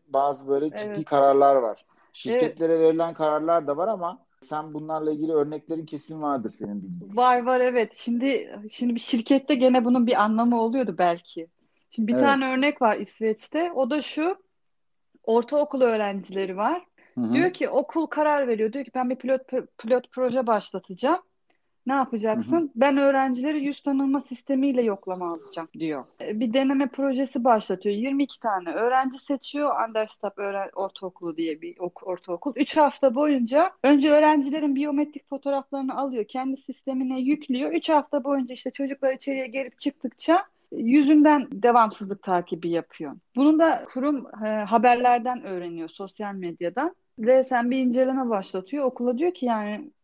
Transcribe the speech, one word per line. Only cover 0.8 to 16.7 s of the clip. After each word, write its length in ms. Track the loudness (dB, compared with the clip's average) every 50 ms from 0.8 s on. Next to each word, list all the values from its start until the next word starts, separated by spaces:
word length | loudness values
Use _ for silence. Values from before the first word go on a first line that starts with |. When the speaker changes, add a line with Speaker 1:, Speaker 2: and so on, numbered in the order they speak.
| -8
Speaker 2:
Evet. 180 | -8 -6 -8 -4
Speaker 1:
kararlar 520 | 0 2 4 6 6 6 6 6 6 6
var. 160 | 4 2 0 -4
Speaker 2:
Evet. 100 | -8 _ _ _ _ _ _
Speaker 1:
Şirketlere 680 | -18 -10 -4 -2 0 0 0 0 0 -2 0 2 2 4
verilen 340 | 4 4 4 2 0 -2 -2
kararlar 520 | -2 0 0 0 0 0 2 0 2 0
da 100 | -2 -2
var 120 | -2 -2 -4
ama 300 | -4 -4 -6 -8 -8 -10 _ _ _ _
sen 340 | -14 -10 -8 -8 -8 -8 -10
bunlarla 380 | -10 -8 -6 -6 -4 -2 -4
ilgili 200 | -2 -2 -2 0
örneklerin 540 | 0 0 0 0 -4 -8 -8 -8 -8 -8 -8
kesin 360 | -10 -12 -12 -12 -12 -10 -6
vardır 280 | -4 -4 -2 -4 -4 -8
senin 320 | -10 -10 -10 -10 -10 -10
bildiğin. 340 | -10 -10 -12 -12 -14 -6 -2
Speaker 2:
Var, 260 | 2 4 4 4 2
var, 180 | 2 0 0 2
evet. 340 | 2 2 0 0 -2 -2 -6
Şimdi, 640 | -8 -6 -4 -4 -2 0 0 -2 -2 -4 -8 -14 -16 -18 -16
şimdi 220 | -8 -6 -4 -4 -4
bir 60 | -4
şirkette 540 | -4 -4 -4 -2 2 2 2 2 2 2 2
gene 300 | 4 4 4 4 4 4
bunun 220 | 2 2 2 2
bir 160 | 2 2 2
anlamı 380 | 2 2 2 2 2 2 2 2
oluyordu 340 | 0 0 0 -2 -2 -2 0 0
belki. 480 | 0 0 0 -2 -6 -14 -14 -14 -14 -14 _ _ _ _ _ _ _ _
Şimdi 180 | -6 -4 -2 0
bir 40 |
Speaker 1:
Evet. 100 | 2 4 4
Speaker 2:
tane 240 | 4 4 2 0 0
örnek 340 | 0 0 0 0 0 2
var 140 | 2 2 2
İsveç'te. 760 | 0 -4 -10 _ -4 -2 -2 -2 -4 -6 -6 -4 -2 -2 -2 -2
O 160 | -2 -2 -2
da 120 | -2 -4
şu. 440 | -4 -6 -4 -4 -2 -2 -4 -6 _ _ _ _ _ _ _ _ _ _ _ _ _ _ _ _ _
Ortaokul 560 | 0 2 2 2 2 0 0 0 0 2 2
öğrencileri 760 | 4 4 4 2 0 -2 -4 -6 -8 -8 -6 -4 -4 -4 -2
var. 260 | -2 -2 -2